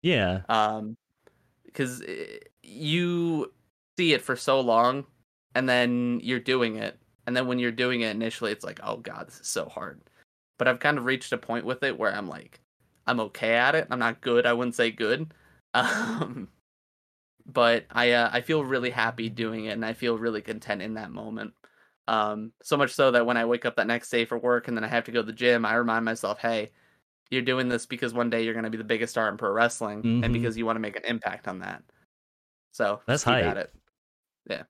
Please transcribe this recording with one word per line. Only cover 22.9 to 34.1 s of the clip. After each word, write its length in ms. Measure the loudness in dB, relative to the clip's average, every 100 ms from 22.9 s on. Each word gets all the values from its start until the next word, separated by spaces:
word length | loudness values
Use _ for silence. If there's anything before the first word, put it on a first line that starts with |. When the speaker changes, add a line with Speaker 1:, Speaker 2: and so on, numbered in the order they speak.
Speaker 2:
so 160 | 4 6
that 140 | 6 4
when 100 | 2
I 60 | 2
wake 180 | 2 0
up 100 | -2
that 100 | 0
next 220 | 0 0
day 140 | -2 0
for 120 | -2
work 300 | 2 0 0
and 80 | -4
then 60 |
I 40 | 0
have 160 | -2 0
to 60 |
go 80 | -2
to 40 | -2
the 60 |
gym, 300 | 0 4 4 4
I 80 | 2
remind 280 | 2 0 0
myself, 320 | -2 -4 -2
"Hey, 320 | -2 -2 -4 _ _ _ _ _ _
you're 120 | -2
doing 260 | 0 0 0
this 160 | -2 -4
because 280 | -6 -4
one 160 | 0 0
day 140 | 2
you're 100 | 0
gonna 160 | -2 -4
be 80 | -6
the 60 |
biggest 280 | -2 -2 0
star 160 | 0 -2
in 60 | 0
pro 140 | -2
wrestling, 560 | 2 2 0 -6 -4 0 2
and 100 | 2
Speaker 1:
Mm-hmm. 0 |
Speaker 2:
because 220 | 0 0 -2
you 80 | -2
wanna 140 | -2
make 160 | -4 -6
an 80 | -4
impact 420 | -2 -2 -6 -10
on 120 | -8
that." 240 | -10 -12 _ _ _ _ _ _ _ _ _
So 300 | -2 -2 -2 -2
Speaker 1:
That's 160 | 0
Speaker 2:
just 40 | 4
keep 160 | 4
at 140 | 2 0
Speaker 1:
hype. 20 |
Speaker 2:
it. 160 | -6 -12 _ _ _